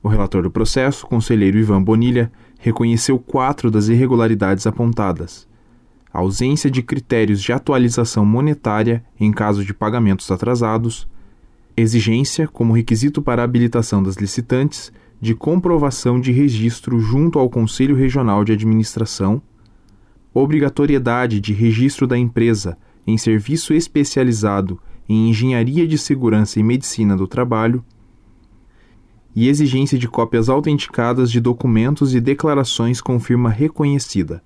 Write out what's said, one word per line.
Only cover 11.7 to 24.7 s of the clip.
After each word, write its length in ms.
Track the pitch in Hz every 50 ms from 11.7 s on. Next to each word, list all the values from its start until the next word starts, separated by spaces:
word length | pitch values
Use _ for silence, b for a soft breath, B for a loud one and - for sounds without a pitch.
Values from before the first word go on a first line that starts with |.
| -
exigência, 720 | - 113 110 117 117 101 113 110 120 139 - - - 160 156
como 240 | - - 120 117
requisito 500 | 110 117 113 - 117 107 123 147 143 151
para 200 | 143 135 120 117
a 20 | 120
habilitação 580 | 120 123 120 120 117 - 120 113 - - 101
das 140 | 98 95 95
licitantes, 760 | 95 101 98 - - 117 - 127 127 135 151 - - - - b b b b b b
de 160 | 110 113 117
comprovação 840 | 113 - 151 170 185 180 180 175 156 147 139 131 - - 123 120 123
de 120 | 127 131
registro 680 | 123 127 147 143 120 107 110 120 117 - - - 127 117
junto 400 | 110 107 120 135 156 170 160 151
ao 100 | 131 123
Conselho 460 | 113 120 113 110 - - 131 135 143
Regional 500 | 131 135 127 127 143 127 113 101 101 104
de 60 | 107
Administração, 880 | 110 104 110 110 110 110 110 - - 107 113 107 - - 95 95 107 147 - _ b b b b b b b b b b b b b b _ _ _
obrigatoriedade 1040 | 120 139 147 151 143 143 139 - - 143 143 143 135 123 120 117 123 127 120 113 104
de 120 | 101 107
registro 540 | 104 101 117 117 110 113 127 139 - - 135
da 120 | 127 127 120
empresa 580 | 123 117 - 120 113 117 113 101 95 90 85 b b b b b b
em 100 | - 113
serviço 560 | 110 - 113 110 107 104 123 147 160 - -
especializado 1080 | 151 156 170 - - 147 143 143 - 139 127 127 113 107 107 104 101 98 95 92